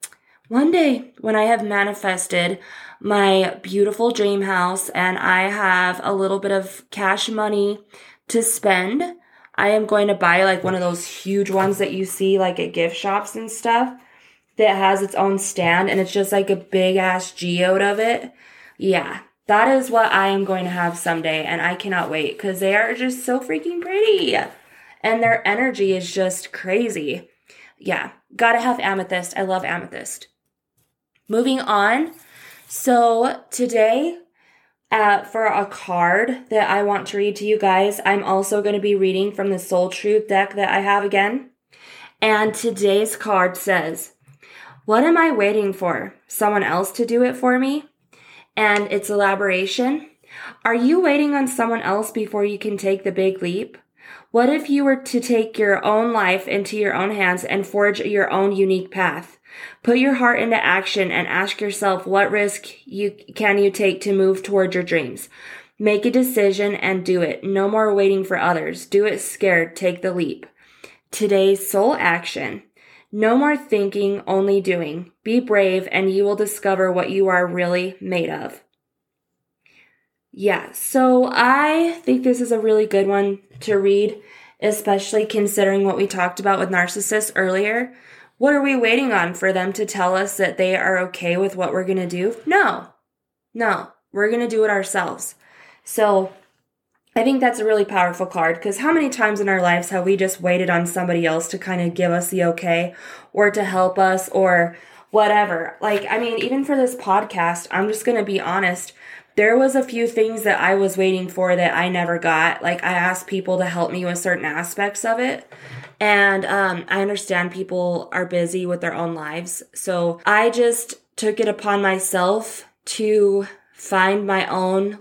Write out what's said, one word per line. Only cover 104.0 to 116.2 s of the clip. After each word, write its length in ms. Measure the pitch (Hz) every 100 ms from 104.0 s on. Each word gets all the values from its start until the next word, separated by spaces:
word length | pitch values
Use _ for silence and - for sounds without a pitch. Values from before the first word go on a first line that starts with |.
| 190 190 185
or 480 | - 190 175 170 170 - - _
whatever? 720 | 208 208 208 202 165 165 -
Like, 240 | 214 208 -
I 80 | 226
mean, 180 | 240 233
even 260 | 240 269
for 140 | 277 277
this 180 | 254
podcast, 720 | 247 - 196 214 190 170 175 -
I'm 180 | 180 202
just 160 | 214
gonna 180 | - 240
be 160 | 196 190
honest. 540 | - 185 185 180 - - - - - -
There 200 | 208 240
was 180 | 269 262
a 60 |
few 240 | 254 233 233
things 380 | 226 220 226
that 140 | 208 -
I 160 | 175
was 220 | 196 196 190
waiting 320 | 190 185 180
for 260 | 180 185 180
that 200 | 175 -
I 140 | 180
never 280 | 180 170 170
got. 440 | 165 160 165 -
Like, 200 | 170 175
I 100 | 175
asked 340 | 180 180 185 -
people 320 | 196 175 180
to 80 | 180
help 260 | 175 170
me 100 | 180 180
with 100 | 175
certain 300 | 190 175 156
aspects 580 | 151 175 - 202 202
of 160 | 233 226
it. 260 | 254 - - - - 123 - _
And, 460 | 208 208